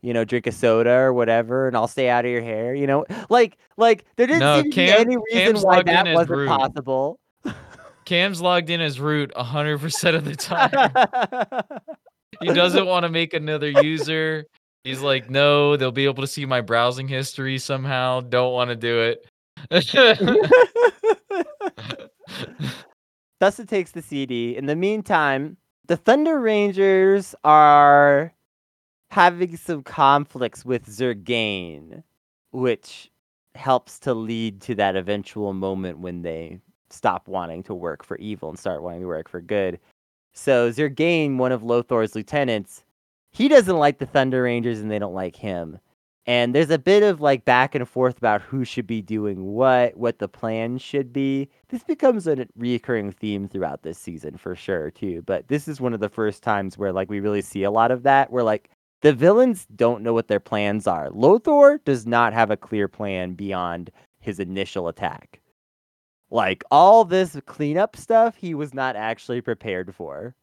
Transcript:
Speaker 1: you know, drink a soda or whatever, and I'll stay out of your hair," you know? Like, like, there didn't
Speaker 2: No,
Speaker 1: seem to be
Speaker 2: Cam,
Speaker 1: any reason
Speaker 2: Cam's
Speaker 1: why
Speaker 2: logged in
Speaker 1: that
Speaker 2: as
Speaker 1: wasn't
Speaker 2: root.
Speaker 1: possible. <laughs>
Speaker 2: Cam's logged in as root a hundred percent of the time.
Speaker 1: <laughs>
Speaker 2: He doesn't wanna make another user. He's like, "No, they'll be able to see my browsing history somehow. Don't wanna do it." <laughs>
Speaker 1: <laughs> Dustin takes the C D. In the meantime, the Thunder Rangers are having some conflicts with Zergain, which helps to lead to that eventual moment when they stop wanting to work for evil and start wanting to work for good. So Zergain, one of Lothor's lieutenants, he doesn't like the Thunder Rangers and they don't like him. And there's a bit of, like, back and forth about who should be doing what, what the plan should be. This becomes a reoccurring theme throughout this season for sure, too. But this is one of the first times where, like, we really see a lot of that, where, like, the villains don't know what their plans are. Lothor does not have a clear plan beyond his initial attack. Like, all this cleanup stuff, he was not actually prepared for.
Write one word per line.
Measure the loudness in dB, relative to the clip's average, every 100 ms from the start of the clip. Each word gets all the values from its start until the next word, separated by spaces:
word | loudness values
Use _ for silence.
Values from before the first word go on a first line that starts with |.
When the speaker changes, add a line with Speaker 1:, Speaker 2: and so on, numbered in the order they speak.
Speaker 1:
you | -4
know, | -2 0
drink | -2 -4
a |
soda | 0 2 4 4
or | 4 4
whatever, | 2 2 0 0 -2 0
and | 0
I'll | -2
stay | -2 0
out | 2 0
of |
your | -4
hair," | -4 -6 -4 -4
you | 0
know? | 0 -2 -12 0
Like, | 2 2 _ _ 0
like, | 2 2 _ -2
there | 2
didn't | 4
Speaker 2:
No, | 4 2
Speaker 1:
seem | 2
to | 2
be | 4
Speaker 2:
Cam, | 6
Speaker 1:
any | 4 0
reason | -2 0 2
Speaker 2:
Cam's | 2
Speaker 1:
why | 4 4
Speaker 2:
logged | 4
in | 2
Speaker 1:
that | 4
Speaker 2:
as | 2
Speaker 1:
wasn't | 2 -2
Speaker 2:
root. | 0
Speaker 1:
possible. | 0 0 -4 -6 -4 -4 -8 _ _ -14
<laughs> | -12 -18 -20 -20 _ -4
Speaker 2:
Cam's | -2 -2 -2
logged | 0 0 0
in | -4
as | -4 -4
root | -2 -2 -2 -8
a |
hundred | -6 -4 -2 -4
percent | -4 -2 0 0
of | -4
the | -10
time. | -6 0 0
Speaker 1:
<laughs> | 2 2 2 0 0 -4 -4 -6 -6 -10 -12 -16 -20 _ _ _ -10
Speaker 2:
He | -2
doesn't | 2 4 2 2
wanna | 0 0
make | -2 -4
another | -4 -4 -4 -4
user. | -6 -8 -6 -4 -4 -4 -6 -10 _ _ _
He's | -14 -8
like, | -4 -4 -2
"No, | 0 2 4 2 0
they'll | -2
be | -2 -2
able | -2
to | -8
see | -8 -4
my | -4
browsing | 0 0 0 -2 -8
history | -6 -8 -8 -6 -6
somehow. | -6 -6 -4 -2 -2 -4
Don't | -2 0 0
wanna | 0 -2 -2
do | -2 0
it." | 0 -2 _ _ _ -20 -2
<laughs> |
Speaker 1:
<laughs> | 0 2 4 6 6 4 2 6 6 6 4 2 2 -2 -2 _ -6 -6 -8 -10 -10 -14 -14 -16 _ -20 -14 -14 -10 -12 -12 -20 _ _ _ _ _
Dustin | 0 0 -6
takes | -4 -4
the | -10
C | -10 -8 -6
D. | -4 -6 -6
In | -6
the | -2
meantime, | -2 -4 -2 0 0 -2 -6 -12 _ _ _
the | -2
Thunder | 2 2 2 0
Rangers | 0 0 0 2 2 4 4 2 -2 -2
are | 6 8 8 8 8 8 8 4 0 _ _ _ _ _ _ _ _
having | 4 4 4 -6 -6
some | -8 -8
conflicts | -8 2 4 4 0 -6 -8 -8
with | -6 -6 -6
Zergain, | -6 -4 -4 -4 -2 -2 -4 -8 -16 -20 -20 -20 _ _ _ _
which | -4 -2 -4 -8 -20 -20 _ _ _ _ -12
helps | 0 0 _ -12
to | -6
lead | -6 -6 -6 -6 -10
to | -10 -2
that | 0 0
eventual | -2 -6 -6 -6 -6
moment | -4 -4 -6 -8 -10
when | -12 -10
they | -10 -10 -12 -18 _ _ _
stop | -6 -4 -4 -8
wanting | -10 -8 -12
to | -12
work | -10 -10 -10
for | -14 -14
evil | -12 -12 -12
and | -10
start | -8 -8
wanting | -10 -12
to | -10
work | -10 -10
for | -16
good. | -6 -4 -4 -6 _ _ _ _ _
So | -10 0 2 2
Zergain, | -2 -6 -2 0 0 0 -2
one | -2
of | -2
Lothor's | -2 -2 0 -2 -2 -6
lieutenants, | -6 -4 -2 -2 -6 -18 _ _ _ _ _
he | -2 6
doesn't | 6 6 2
like | 2 0
the | -2
Thunder | 0 2 0
Rangers | 0 -2 -4 -6
and | -6
they | -6
don't | -6 -8
like | -10 -10
him. | -8 -8 -8 -14 _ _ _ _ -2
And | 0 2
there's | 0 2
a | 0
bit | 4 4
of, | 4 2
like, | 0 0
back | 2 2 2
and | -2 -6
forth | 0 -2 0
about | -2 -2
who | -4 -8
should | -6 -8 -6
be | -8
doing | -6 -6 -6 -6 -8
what, | 0 2 4 2 -2
what | -6 -4
the | -10
plan | _ -6 -6 -6 -8
should | -6 -6 -4
be. | -4 -2 -4 -6 _ _
This | -14
becomes | -8 0 0 0 -2
a | -4 -6 -8
reoccurring | -4 -4 -2 -4 -4 -8
theme | -6 -6 -6
throughout | -6 -6 -8
this | -12 -14
season | -14 -14 -14 -14
for | -12 -12
sure, | -6 -6 -6
too. | _ -10 -10 -6
But | -6 -4
this | -6 -6
is | -6
one | -6
of | -4
the | -6
first | -2 -4 -4
times | -4 -2 -4 -6
where, | -4
like, | -4 -6
we | -4
really | -4 -4
see | -4 -4
a | -2
lot | 2 2
of | 2
that, | 2 2 2
where, | 0
like, | 0 -2 _ _ _ _
the | 2
villains | 4 4 6 4 0 -10 0
don't | 0 0
know | 0
what | -2 0
their | -4
plans | -2 -2 -2 -2 -2
are. | -4 -6
Lothor | 2 4 4 4 6 6 6
does | -2 -4 0
not | 2 2
have | 2 0
a | 0
clear | -4 -4 -4
plan | _ -8 -6 -8
beyond | -8 -8 -6 -6 -8 -12 _ _ _
his | -12 -8
initial | -8 -6 -6 -6 -8
attack. | -6 -8 -8 _ _ _ _ _ _ _ _ _ _ _
Like, | -2 -2 -4 2
all | 6 8 8 6
this | 0 -2 -6 -18
cleanup | -8 -4 -2 -4 -6
stuff, | 0 2 2 -2
he | -10
was | -8 -8
not | -6 -6 -4
actually | -6 -8 -6 -8
prepared | -6 -8 -6 -6 -8 -12
for. | -14 -12 -14 _